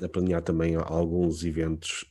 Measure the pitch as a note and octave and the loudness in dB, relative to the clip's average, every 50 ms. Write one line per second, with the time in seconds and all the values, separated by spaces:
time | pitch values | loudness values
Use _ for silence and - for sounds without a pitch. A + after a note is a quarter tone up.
0 | F2+ F2 - F#2 F2+ F#2 F2 E2+ E2+ - E2+ D#2+ E2 E2 E2 E2 D#2 - D#2+ E2 | -8 -4 -2 0 2 2 2 0 0 0 0 2 2 2 2 0 0 0 0 0
1 | E2+ E2 E2+ F2+ F2 E2 D#2 D#2 E2+ F2 D#2 E2 D#2+ D#2+ D#2+ D#2+ - - - - | 2 2 2 2 2 2 0 0 -2 -2 -2 0 0 -2 -2 -4 -6 -8 -8 -8
2 | - - | -10 -8